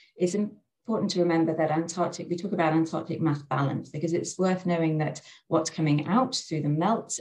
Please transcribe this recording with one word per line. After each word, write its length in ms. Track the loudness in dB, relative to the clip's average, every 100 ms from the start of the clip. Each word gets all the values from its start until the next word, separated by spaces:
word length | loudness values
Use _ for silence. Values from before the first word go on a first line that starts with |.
| -18 -2
it's 200 | 0 0
important 760 | -4 -6 _ _ -6 -2 0
to 100 | 2
remember 360 | 2 4 2 2
that 160 | 0
Antarctic, 560 | 0 -2 -2 -2 -4 -6
we 80 | -6
talk 160 | -2
about 200 | 0 2
Antarctic 480 | 4 2 -2 -4 -2
mass 220 | 0 0
balance, 460 | -2 0 0 -2 -6
because 240 | -4 -2
it's 260 | -2 -2 0
worth 260 | 0 2
knowing 340 | 0 2 2 2
that 220 | 0 -4 -14 -20 -2
what's 220 | 0 0
coming 360 | 0 2 2 2
out 300 | 2 2 -2
through 260 | -4 -2
the 60 | 0
melt 500 | 2 2 0 -2 -8